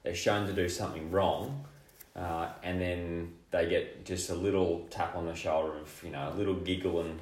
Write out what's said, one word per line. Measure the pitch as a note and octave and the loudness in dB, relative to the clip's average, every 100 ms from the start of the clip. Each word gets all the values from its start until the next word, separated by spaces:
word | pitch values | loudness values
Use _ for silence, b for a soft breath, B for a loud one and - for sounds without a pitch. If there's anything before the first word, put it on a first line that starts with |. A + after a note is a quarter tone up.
they're | - | -4
shown | F2 - G#2 G2 | 0 2 2 2
to | |
do | F#2+ F2+ | 2 0
something | - G2 D#2+ D#2+ | 0 -4 -4 0
wrong, | F#2 F2+ D2 A2+ C#3 - B B B B - | 4 4 2 -2 -6 -8 B B B B -6
uh, | F2 E2 E2 - | -4 -2 -4 -6
and | F2 F2+ | -4 0
then | F2+ F2 F2 E2+ E2+ - - | 0 0 -2 -4 -6 -10 -2
they | F2 E2+ | 2 4
get | F2 - - | 2 0 -8
just | - F#2 - | -6 -4 -2
a | |
little | E2+ G2 F#2+ F2 E2+ - | 0 4 4 4 2 -2
tap | - E2+ F2+ | -4 -2 -2
on | E2+ | -4
the | |
shoulder | D#2+ E2+ D#2 D#2 D2+ | -2 0 2 2 -2
of, | D2 - | -10 -12
you | F2 | -8
know, | C#2+ C#2+ | -6 -4
a | F2 | 0
little | G2 | 0
giggle | F#2 F2 F#2 F#2+ E2+ | 0 0 0 2 0
and, | E2 D#2+ | 0 -4